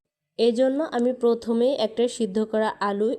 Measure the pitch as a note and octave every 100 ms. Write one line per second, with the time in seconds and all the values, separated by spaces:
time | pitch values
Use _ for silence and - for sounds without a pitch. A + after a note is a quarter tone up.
0 | _ _ _ - A#3 A#3 C4 C#4 D#4+ A#3+
1 | A#3+ B3 A#3 A#3 A#3 A#3 B3 C#4+ A3 A3
2 | A#3+ - A3 G3 G#3+ A3 A3 - G3+ G3+
3 | A3